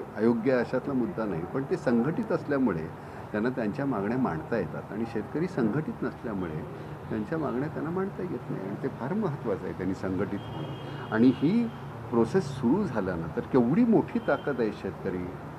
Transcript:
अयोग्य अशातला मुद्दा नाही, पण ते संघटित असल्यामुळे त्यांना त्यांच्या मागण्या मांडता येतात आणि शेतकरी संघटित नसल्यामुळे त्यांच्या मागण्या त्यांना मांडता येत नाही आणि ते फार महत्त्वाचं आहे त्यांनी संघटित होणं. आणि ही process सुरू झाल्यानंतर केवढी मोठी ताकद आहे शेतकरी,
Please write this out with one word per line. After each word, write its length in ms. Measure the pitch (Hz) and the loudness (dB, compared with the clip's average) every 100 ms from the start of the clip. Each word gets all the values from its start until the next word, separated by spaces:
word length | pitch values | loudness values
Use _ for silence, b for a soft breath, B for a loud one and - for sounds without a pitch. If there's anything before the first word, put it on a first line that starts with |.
| - 104 | -4 2
अयोग्य 340 | 113 117 120 | 2 4 4
अशातला 420 | 123 113 127 139 | 2 2 -2 0
मुद्दा 320 | 131 110 101 107 | 0 0 0 -2
नाही, 160 | 82 | -2
पण 220 | - 135 139 | -2 -4 -2
ते 80 | 180 | 0
संघटित 540 | 135 120 131 175 214 | 4 4 4 0 0
असल्यामुळे 560 | 180 123 139 123 82 82 - B B B | -2 0 2 2 2 -4 -8 B B B
त्यांना 180 | 104 117 | 0 0
त्यांच्या 360 | 131 107 98 139 | 0 -2 0 0
मागण्या 320 | 107 101 123 | 0 0 2
मांडता 400 | 113 82 - 117 | 0 -2 -2 0
येतात 340 | 80 73 - | 0 -4 -6
आणि 120 | 104 113 | -4 -4
शेतकरी 340 | 110 104 147 180 | -4 -4 -2 -2
संघटित 560 | - 113 139 151 113 | 2 2 2 -4 -4
नसल्यामुळे 600 | 123 - 123 101 87 78 - B B B - | -6 -4 -6 -4 -4 -4 -8 B B B -6
त्यांच्या 280 | 110 104 160 | -4 -2 -2
मागण्या 320 | 135 117 151 | -2 -2 -2
त्यांना 220 | 151 151 | -4 -4
मांडता 320 | 180 196 - | -2 -2 -4
येत 260 | 185 135 - | -6 -6 -6
नाही 180 | - 196 | -6 -6
आणि 160 | 208 | -4
ते 40 | 135 | -4
फार 260 | - 120 | -4 -2
महत्त्वाचं 500 | 202 196 139 113 92 | 0 0 -2 -2 -2
आहे 100 | 92 | -4
त्यांनी 220 | 87 92 95 | -4 -2 -2
संघटित 440 | 98 92 98 101 | -2 -2 -2 -4
होणं. 720 | - - - - - - - | -6 -8 -8 -8 -10 -10 -2
आणि 180 | 110 127 - | 6 6 8
ही 340 | 147 226 226 - - - - | 4 4 2 -4 -10 -10 0
process 380 | 120 113 190 - | 2 4 4 0
सुरू 360 | - 117 180 | 0 4 4
झाल्यानंतर 580 | 190 113 95 87 82 117 | 2 0 0 -2 -2 -4
केवढी 420 | - 135 117 180 240 | 2 4 6 6 6
मोठी 340 | 185 - 233 | 6 4 0
ताकद 400 | 196 143 - 127 | 0 0 0 0
आहे 120 | 110 | 0
शेतकरी, 540 | 101 98 76 98 90 87 - - | 0 -6 -4 -4 -2 -4 -8 -12